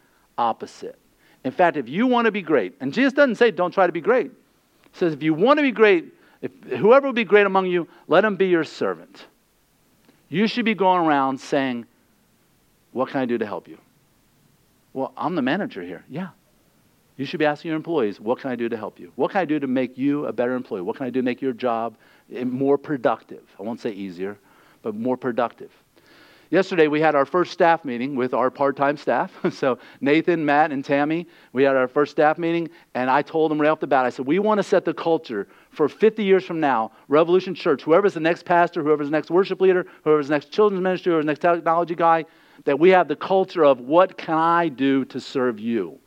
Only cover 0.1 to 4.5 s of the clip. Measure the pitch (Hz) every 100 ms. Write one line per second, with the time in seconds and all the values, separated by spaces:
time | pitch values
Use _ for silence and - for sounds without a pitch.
0.1 | _ _ - 117 110 - - - - _
1.1 | _ _ _ 131 127 175 151 117 165 254
2.1 | 240 233 208 151 143 92 - 180 139 269
3.1 | 277 277 196 247 175 180 196 175 165 175
4.1 | 247 147 - _